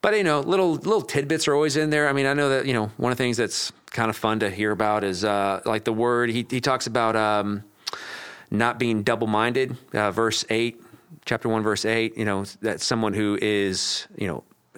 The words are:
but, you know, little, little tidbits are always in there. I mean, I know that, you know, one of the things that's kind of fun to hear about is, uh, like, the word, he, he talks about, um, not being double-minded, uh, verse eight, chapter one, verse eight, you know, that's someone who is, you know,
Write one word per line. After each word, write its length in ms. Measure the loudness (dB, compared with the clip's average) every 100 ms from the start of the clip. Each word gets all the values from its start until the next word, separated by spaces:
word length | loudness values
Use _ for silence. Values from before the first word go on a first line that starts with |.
but, 120 | 2 2
you 40 |
know, 160 | 2 0
little, 320 | 2 2 2
little 260 | 0 0 0
tidbits 480 | 0 -4 0 0 2
are 60 |
always 240 | 2 2 0
in 100 | 2
there. 200 | 2 2
I 40 |
mean, 140 | 2 2
I 80 |
know 160 | 2 2
that, 160 | 2 2
you 80 |
know, 160 | 0 -2 -2
one 120 | -2
of 60 | 0
the 80 |
things 140 | 0 0
that's 340 | 0 -2 -6 -10 -10
kind 240 | -2 -2
of 60 | 0
fun 240 | 0 0
to 100 | -2
hear 200 | 0 -2
about 320 | 2 2 2
is, 220 | 0 0
uh, 380 | 0 2 0 0
like, 200 | -2 -2
the 100 | 0
word, 340 | 0 2 2 0
he, 180 | -2 -2
he 100 | -2
talks 260 | 0 -2 0
about, 300 | 0 2 2
um, 480 | 2 0 0 -4 -8 _ -12 -12 -12 -14 -16 -18 -4
not 280 | 0 0 2
being 240 | 0 2
double-minded, 720 | 0 0 0 2 2 0 -2 -6 -6
uh, 160 | 0 0
verse 340 | 2 0 0 0
eight, 320 | 0 0 -4 -20 -20 _ -16
chapter 240 | -4 -2 0
one, 140 | 0
verse 240 | 0 0 0
eight, 320 | 0 0 -2
you 80 | -2
know, 180 | -2 -4 -4
that's 240 | -4 -2
someone 300 | -2 0 0
who 240 | 0 0 0
is, 680 | 2 2 2 0 -2 -4 -8 -6
you 80 | -6
know, 180 | -6 _ _ _